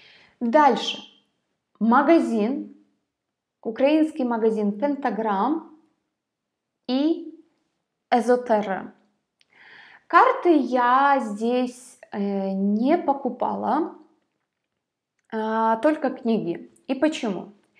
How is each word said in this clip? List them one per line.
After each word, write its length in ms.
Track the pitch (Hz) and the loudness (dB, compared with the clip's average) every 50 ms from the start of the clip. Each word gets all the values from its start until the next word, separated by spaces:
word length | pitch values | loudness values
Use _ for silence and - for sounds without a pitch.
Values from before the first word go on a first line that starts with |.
| - - - - _ _ _ - | -20 -20 -20 -20 _ _ _ -6
Дальше. 560 | 240 233 233 302 294 269 220 - - - - - - - _ _ _ _ _ _ _ _ _ _ _ _ _ - | -4 2 4 4 4 4 2 0 -4 -8 -8 -10 -12 -20 _ _ _ _ _ _ _ _ _ _ _ _ _ -2
Магазин. 960 | 208 226 233 269 277 285 339 311 247 233 226 214 202 240 285 311 - - - _ _ _ _ _ _ _ _ _ _ _ _ _ _ _ _ _ - | 2 4 4 4 6 6 4 4 4 2 0 -2 -2 -2 -2 -6 -8 -12 -16 _ _ _ _ _ _ _ _ _ _ _ _ _ _ _ _ _ -10
Украинский 600 | 226 226 - 262 285 311 320 311 311 - - 254 | -10 -2 0 2 2 4 4 2 0 -2 -4 -4
магазин 460 | 240 233 220 220 220 202 214 208 202 202 - | -4 -2 0 0 0 0 0 -2 -2 -2 -2
Пентаграм 880 | 285 285 277 269 - 247 202 202 220 214 196 190 208 262 320 320 - - - _ _ _ _ _ _ _ _ _ _ _ _ _ _ _ _ _ _ _ _ _ - - | -2 -4 -4 -2 -4 -4 -4 -2 -2 -2 0 0 0 0 -2 -4 -6 -12 -20 _ _ _ _ _ _ _ _ _ _ _ _ _ _ _ _ _ _ _ _ _ -8 -4
и 380 | 254 269 294 320 339 - - - - - - _ _ _ _ _ _ _ _ _ _ _ _ - | -2 0 0 0 -2 -2 -6 -14 -18 -20 -20 _ _ _ _ _ _ _ _ _ _ _ _ 0
«Эзотерра». 840 | 247 240 214 240 247 247 247 - 220 208 202 196 185 - - - - _ _ _ _ _ _ _ _ _ _ _ _ _ - - - - - - - - _ | 0 0 2 2 0 0 2 0 0 0 0 -2 -6 -8 -8 -14 -18 _ _ _ _ _ _ _ _ _ _ _ _ _ -20 -20 -20 -20 -20 -20 -20 -20 _
Карты 500 | - 320 349 427 508 494 - - 349 330 | 4 6 6 6 6 2 0 2 4 4
я 640 | 294 247 226 247 247 240 240 254 269 277 285 277 269 226 | 4 2 0 0 0 2 2 2 4 4 4 2 2 0
здесь, 760 | 214 202 208 220 233 247 254 254 247 - - - - - _ - - | -4 -6 -4 -2 0 0 0 0 -2 -6 -12 -20 -20 -20 _ -20 -12
э, 400 | - 208 202 202 196 196 190 196 196 | -8 -6 -4 -4 -4 -4 -4 -4 -2
не 440 | 190 196 202 208 214 247 277 330 | -2 0 0 0 0 2 2 0
покупала, 1000 | 349 339 285 269 269 - 247 - - 208 208 101 98 - 202 240 302 349 - - - - _ _ _ _ _ _ _ _ _ _ _ _ _ _ _ _ _ _ _ _ _ _ _ _ - | 0 0 -2 -4 -2 -4 -8 -6 -4 -4 -4 -4 -4 -4 -2 -2 -2 -2 -4 -8 -18 -20 _ _ _ _ _ _ _ _ _ _ _ _ _ _ _ _ _ _ _ _ _ _ _ _ -10
а, 460 | - 220 220 220 220 226 226 226 226 | -8 -6 -4 -2 -2 0 2 0 0
только 320 | 226 233 311 302 302 - 247 | 2 2 0 0 0 -4 -6
книги. 600 | 254 - - 226 226 190 165 170 170 - - - _ _ _ | -6 -4 -2 -2 -2 0 -2 -4 -8 -8 -10 -20 _ _ _
И 80 | - 269 | -8 -4
почему? 580 | 262 311 302 311 - - 214 180 170 - - - _ _ _ _ _ | 0 0 -2 -2 -2 -6 -6 -6 -6 -10 -14 -20 _ _ _ _ _